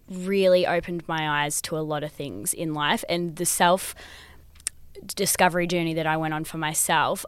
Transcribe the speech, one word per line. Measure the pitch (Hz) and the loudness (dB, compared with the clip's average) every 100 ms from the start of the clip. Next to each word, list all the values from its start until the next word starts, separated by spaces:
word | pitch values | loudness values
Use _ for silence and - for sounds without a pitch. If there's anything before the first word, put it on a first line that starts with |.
| - | -8
really | 185 180 196 190 180 180 | -8 -2 2 6 6 4
opened | 175 170 170 160 | 0 -2 -8 -4
my | 160 156 147 | -2 0 0
eyes | 147 - | 0 -2
to | - 156 | -4 -4
a | |
lot | 156 147 | -2 -4
of | 147 | -4
things | - 143 95 185 | -8 -8 -6 -4
in | - 160 | -2 -2
life, | 151 147 233 - | 0 2 2 0
and | 175 175 151 | -2 -2 -2
the | |
self | 175 - 175 190 - - - - - - - - - - - - - | -2 4 6 4 0 -12 -18 -20 -20 -20 -20 -12 -12 -12 -18 -18 -14
discovery | - 180 - 180 175 175 | -4 -2 4 4 4 0
journey | 175 165 | 0 0
that | 160 156 | 0 0
I | 160 | 0
went | 160 | 0
on | 156 | -2
for | 160 160 | -4 -4
myself, | 156 160 - 165 131 196 | -2 0 2 4 2 0